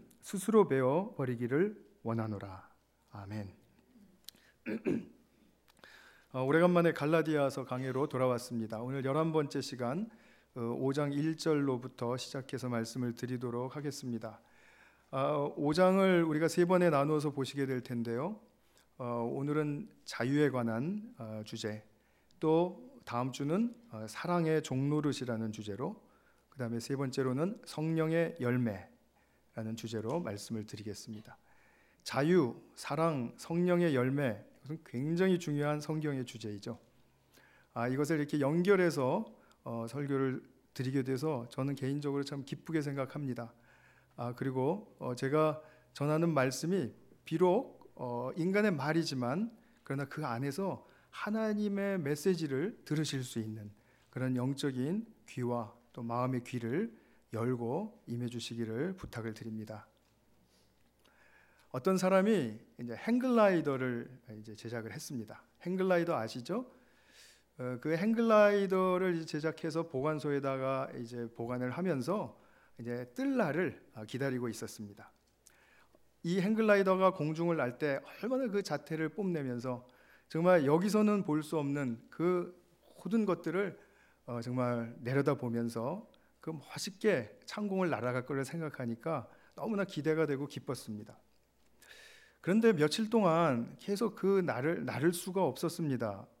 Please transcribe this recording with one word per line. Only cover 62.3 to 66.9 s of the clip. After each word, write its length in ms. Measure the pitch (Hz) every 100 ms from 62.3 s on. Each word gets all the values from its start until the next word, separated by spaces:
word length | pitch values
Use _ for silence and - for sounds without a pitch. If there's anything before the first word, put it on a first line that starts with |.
| 208 120 107 - -
이제 160 | 120 113
행글라이더를 1200 | - 247 254 233 208 180 143 131 127 120 117 127 - 107
이제 160 | 107 107
제작을 360 | 117 117 110
했습니다. 520 | 104 - 131 107 - - _
행글라이더 540 | 175 185 185 175 170 147
아시죠? 540 | 110 127 120 202 254 - _